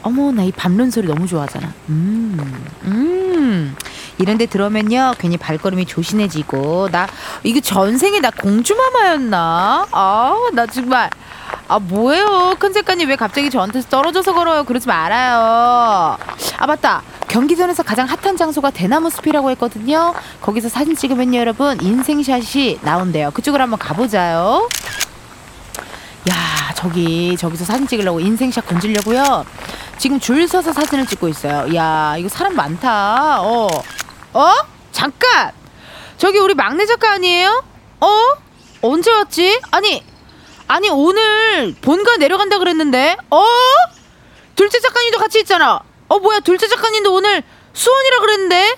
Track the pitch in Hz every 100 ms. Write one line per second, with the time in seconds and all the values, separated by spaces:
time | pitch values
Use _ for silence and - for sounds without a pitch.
0 | 214 254 285 240 185 - 180 185 254 226
1 | 190 151 180 170 139 143 147 - - 156
2 | 180 220 226 180 139 127 139 156 190 208
3 | 302 370 381 349 269 190 147 139 - -
4 | - - 185 220 226 190 202 214 214 240
5 | 262 240 175 170 - 160 196 185 180 -
6 | 165 214 208 156 147 135 139 170 196 170
7 | 196 - - - - 240 - 196 196 247
8 | 381 403 254 - 196 208 240 427 523 508
9 | 403 311 247 190 165 165 190 277 403 -
10 | 190 208 247 403 480 262 233 254 247 254
11 | 196 - - - - - - 208 190 196
12 | 233 320 415 381 359 381 392 392 392 370
13 | 302 269 220 262 285 254 190 254 240 262
14 | 302 339 381 349 339 311 294 247 247 175
15 | 165 226 254 240 226 233 240 247 233 196
16 | 160 110 - - - - 262 302 285 175
17 | - - - 226 277 339 359 349 - 220
18 | 254 311 392 381 330 302 277 - 180 294
19 | 330 - 311 302 269 254 240 214 226 311
20 | 339 - - - - 214 233 247 294 320
21 | 277 254 254 247 233 226 285 233 185 240
22 | 262 294 269 247 226 277 262 156 220 170
23 | 185 160 147 147 285 285 254 220 - 156
24 | 247 202 175 165 185 285 466 - - -
25 | - - - - - - - - - -
26 | - - - 175 165 151 143 165 180 170
27 | 170 165 175 180 170 165 175 233 269 233
28 | 196 165 185 220 254 240 - 175 208 208
29 | 208 247 277 220 143 - - - - -
30 | 254 269 - 262 339 370 330 285 302 277
31 | 262 202 170 151 147 147 135 170 160 156
32 | 151 151 180 - 392 339 143 170 254 214
33 | 202 233 302 254 190 233 214 156 - -
34 | - - - 233 311 440 622 - - -
35 | 277 - 508 440 196 - - - - -
36 | - - 370 392 381 311 202 294 415 466
37 | 453 403 359 349 370 466 - - - -
38 | 330 427 480 571 - - - - 226 302
39 | 359 453 403 - 359 466 - 339 403 294
40 | - - - - - - - 185 403 285
41 | 302 392 440 427 440 381 226 - - 339
42 | 415 466 294 370 403 403 359 330 302 254
43 | 285 370 - 294 427 480 508 571 698 -
44 | _ _ - - - - 403 466 494 480
45 | 480 453 440 453 349 370 285 190 - _
46 | _ 208 381 427 - 359 440 480 440 427
47 | 403 370 403 381 - - - - 453 539
48 | 539 508 403 427 381 359 403